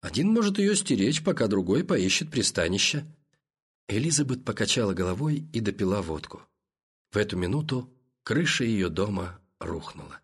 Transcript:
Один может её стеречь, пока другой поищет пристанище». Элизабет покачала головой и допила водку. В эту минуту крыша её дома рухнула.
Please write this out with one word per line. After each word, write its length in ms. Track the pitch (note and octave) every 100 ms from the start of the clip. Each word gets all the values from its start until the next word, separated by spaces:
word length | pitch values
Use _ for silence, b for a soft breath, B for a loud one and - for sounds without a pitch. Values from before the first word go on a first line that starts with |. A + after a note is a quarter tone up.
Один 280 | - A#2+ F#3
может 300 | A3+ G#3 G3
её 160 | G3+
стеречь, 480 | G3 - B2 G2 D3+
пока 240 | - E3+ A2+
другой 380 | G2 F2+ A2
поищет 460 | F3+ - F#2 - D#3
пристанище». 760 | C3+ G2+ - E2 F#2+ - D#3 - - _ _ _ _ _ _ _
Элизабет 560 | G#2 D3+ D3 C#3 B2+
покачала 500 | - - G#2 - G#2+
головой 500 | F2+ F2+ F#2 D3+ D3 D#3
и 80 | A2+
допила 400 | G#2+ G2 F#2+ G2+
водку. 420 | E2+ D#2 D2+ - - _ _ _ _ _ _
В 80 | G#2
эту 180 | G#2 F2+
минуту 560 | F2+ C#3+ D#3 B2+ B2 _ _ _
крыша 400 | - A#2 F3 -
её 240 | A#2+ A2 F2+
дома 500 | D#2+ G2+ G2 F2+ F2+ _ _
рухнула. 600 | F2+ E2 - D2+ D2 C#2